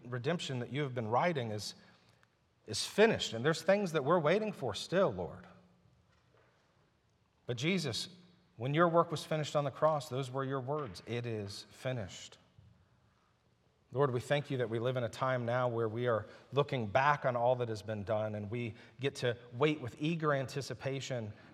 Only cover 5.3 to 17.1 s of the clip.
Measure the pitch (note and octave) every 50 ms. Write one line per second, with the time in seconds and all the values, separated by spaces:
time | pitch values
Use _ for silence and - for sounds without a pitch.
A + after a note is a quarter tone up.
5.3 | - - - - - - - _ _ _ _ _ _ _ _ _ _ _ _ _
6.3 | _ _ _ _ _ _ _ _ _ _ _ _ _ _ _ _ _ _ _ _
7.3 | _ _ _ - B2+ A2 C3 E3 G3 F#3 D3+ C3+ G#2 - - - - - - -
8.3 | - _ _ _ _ - A2+ C3+ C#3+ D#3+ F3 F3 D#3+ E3+ E3 E3+ D#3 D3 - -
9.3 | D#3+ D#3 D3 - - D3+ C#3+ C#3 - - D#3 D#3 D#3+ D3 C3+ - B2 C3 C#3 B2
10.3 | B2 C3+ C3+ C3 C3+ C3+ B2 B2+ D3 D#3 D3 A2+ F2 - - - A2+ A#2+ A#2+ A#2+
11.3 | A2+ G#2+ G2+ G2+ G#2 - - - - - - C3 C3 A#2+ G2+ F2 - - - -
12.3 | - - _ _ _ - - - - _ _ _ _ _ _ _ _ _ _ _
13.3 | _ _ _ _ _ _ _ _ _ _ _ - B2 B2+ C#3+ C3+ A#2+ A#2+ G#2 -
14.3 | D3 D3 C#3+ - C#3 B2 B2 G#2+ A2+ A#2 A2+ B2+ B2+ B2+ A#2+ G#2+ - - C3+ C3
15.3 | C3 B2 A#2+ A#2 A#2+ B2+ B2+ B2 A#2 A#2 A2+ A2 G#2+ A#2 B2 B2 A2+ G#2 F#2+ -
16.3 | - - - - - C3 C#3+ - C#3+ B2+ A2+ G#2 F#2+ C3 C3+ D3